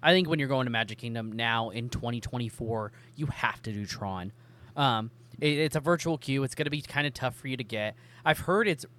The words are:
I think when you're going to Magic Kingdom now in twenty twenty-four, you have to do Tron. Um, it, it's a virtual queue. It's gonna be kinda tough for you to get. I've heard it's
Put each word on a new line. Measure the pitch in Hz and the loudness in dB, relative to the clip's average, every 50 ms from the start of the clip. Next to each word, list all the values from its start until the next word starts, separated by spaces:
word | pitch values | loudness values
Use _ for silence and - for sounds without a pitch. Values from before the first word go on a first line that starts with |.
| - | 8
I | 160 175 | 8 6
think | 185 185 | 6 6
when | 156 165 156 | 4 2 0
you're | 139 131 | 2 2
going | 139 131 131 | 2 2 2
to | 123 | 2
Magic | 117 113 113 101 110 | 2 0 0 0 -4
Kingdom | - - 117 117 117 113 110 107 | -8 -6 -6 -4 -4 -4 -6 -4
now | 113 117 113 113 113 113 113 | -2 0 2 2 2 0 -2
in | 92 117 117 123 | -4 -6 -6 -4
twenty | - - - 120 120 120 - | -6 -4 -2 -2 -4 -2 -4
twenty-four, | - - 123 120 113 - - 120 110 113 110 107 104 - - - - - | -4 -4 -4 -4 -4 -4 -6 -4 -4 -2 -2 -4 -6 -10 -14 -20 -20 -8
you | - 151 | -6 -4
have | 143 - - - 117 104 - - | -4 -2 0 0 0 0 0 -6
to | 113 107 | -6 -4
do | 104 104 | -4 -4
Tron. | 95 - - 107 98 95 92 90 98 - - - - - - - - - | -6 -6 -6 -4 -4 -4 -4 -6 -8 -10 -12 -20 -20 -20 -20 -20 -12 -2
Um, | 151 143 135 117 110 110 113 - - - - - - | 0 2 2 2 2 -2 -4 -10 -16 -20 -20 -10 0
it, | - 151 147 143 | 2 2 4 4
it's | 156 151 - | 2 2 2
a | 156 | 0
virtual | 135 160 175 160 - 165 160 | 2 2 2 2 2 -2 -2
queue. | 143 - - 135 135 135 | -2 0 0 0 2 2
It's | 127 - | 0 -2
gonna | - 151 147 | -2 -2 -2
be | 143 151 | -2 -4
kinda | - - - 143 147 147 | -4 -2 0 0 0 0
tough | 131 - - 127 120 | -2 -2 -2 -4 -4
for | - - 135 | -4 -6 -6
you | 131 123 | -6 -6
to | 127 | -6
get. | 104 117 107 104 107 104 - - - - - - | -6 -4 -2 -2 -4 -4 -8 -20 -20 -20 -2 2
I've | 165 156 - | 2 2 2
heard | - - 180 208 233 | 2 2 4 4 4
it's | 208 170 139 - - - | 2 2 0 -4 -16 -16